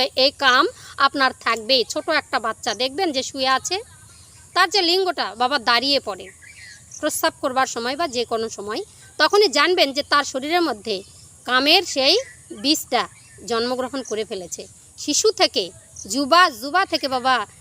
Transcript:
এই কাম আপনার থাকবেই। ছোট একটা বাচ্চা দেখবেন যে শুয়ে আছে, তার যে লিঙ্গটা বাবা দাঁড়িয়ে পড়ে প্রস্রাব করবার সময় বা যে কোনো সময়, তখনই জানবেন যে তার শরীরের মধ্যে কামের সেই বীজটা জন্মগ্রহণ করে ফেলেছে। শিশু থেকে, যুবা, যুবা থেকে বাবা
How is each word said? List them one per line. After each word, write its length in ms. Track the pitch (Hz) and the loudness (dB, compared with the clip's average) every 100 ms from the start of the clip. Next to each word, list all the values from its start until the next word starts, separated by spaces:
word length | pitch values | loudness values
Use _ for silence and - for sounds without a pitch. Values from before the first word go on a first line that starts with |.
| 262 - | -2 2
এই 160 | 269 | 0
কাম 360 | - 269 254 370 - - - | 2 4 4 4 -2 -14 0
আপনার 340 | 277 294 262 247 | 0 4 0 0
থাকবেই। 440 | 247 226 214 262 208 | -4 -4 0 0 2
ছোট 200 | 311 339 | -4 -2
একটা 300 | 302 - 247 | -2 -2 -4
বাচ্চা 340 | 220 - 247 | -4 -4 -6
দেখবেন 380 | 202 262 277 370 | -4 -4 -2 -2
যে 120 | 262 | -2
শুয়ে 240 | 247 277 262 | -6 -4 0
আছে, 320 | 262 - 381 466 - - - - - - | 0 -2 -6 -8 -18 -20 -20 -20 -20 -6
তার 160 | 349 370 | 0 2
যে 120 | 403 | 2
লিঙ্গটা 540 | 339 370 370 285 214 214 | 2 2 0 -2 -6 -2
বাবা 240 | 254 285 | 0 0
দাঁড়িয়ে 400 | 226 240 269 277 | 2 2 2 0
পড়ে 280 | 226 185 190 - - - - - - - | -2 -10 -14 -18 -20 -20 -20 -20 -20 -6
প্রস্রাব 340 | 302 - 330 - | -4 -2 -2 -2
করবার 260 | 285 254 254 | -2 0 -2
সময় 280 | 240 233 285 | -2 -6 -4
বা 120 | 339 | -4
যে 180 | 240 233 | -4 -4
কোনো 240 | 226 226 | -4 -4
সময়, 320 | - 202 240 415 - - - | -8 -8 -8 -10 -16 -20 0
তখনই 300 | 311 415 415 | 4 6 4
জানবেন 460 | 285 311 359 277 | 4 2 4 2
যে 100 | 262 | 0
তার 200 | 277 285 | 0 0
শরীরের 380 | 277 269 294 349 | 0 -4 -2 0
মধ্যে 420 | 330 214 208 190 - - - - - | 0 -2 -6 -6 -8 -20 -20 -16 -2
কামের 380 | 254 285 359 | 2 4 4
সেই 360 | 359 285 262 403 539 - - 220 | 4 0 2 2 0 -12 -18 -6
বীজটা 460 | 254 311 - 240 180 - - - - | -2 -2 0 -2 -2 -10 -20 -18 -6
জন্মগ্রহণ 560 | 226 240 254 254 269 | -2 -2 -4 -6 -8
করে 220 | 233 214 214 | -8 -8 -6
ফেলেছে। 420 | 196 175 - - - - - | -10 -10 -12 -14 -20 -20 -12
শিশু 340 | - 294 440 | -4 0 0
থেকে, 400 | - 330 233 190 - - - 196 | 2 0 0 -6 -10 -20 -18 -8
যুবা, 400 | 240 277 330 359 | -4 2 4 4
যুবা 360 | 226 269 349 381 | 2 -4 -2 -2
থেকে 220 | 320 277 | -2 -4
বাবা 400 | 254 254 247 202 - | -2 0 0 -2 -12